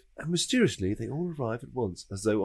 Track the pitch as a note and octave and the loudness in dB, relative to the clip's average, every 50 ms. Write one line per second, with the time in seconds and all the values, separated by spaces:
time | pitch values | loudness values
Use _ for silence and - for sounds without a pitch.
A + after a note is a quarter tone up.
0 | _ _ - - - D#3 F3 E3+ - - - B3+ A3 C#3 - - G2 F#2 G#2+ - | _ _ -14 -8 -4 -2 -2 0 0 2 4 6 6 4 4 2 0 -2 0 -2
1 | A2+ G#2 C3 D3+ F3+ F3 D#3+ D3 B2+ A2 A2+ B2 C#3 C#3 - B2+ A#2 F#2+ F2 - | -4 -6 -4 -4 -4 -4 -4 -2 -2 -2 -2 -4 -6 -6 -2 -2 -2 -2 -2 -6
2 | - - G2 F#2+ G#2 A2 G#2 G#2+ G2 | -10 -10 -8 0 2 2 4 4 2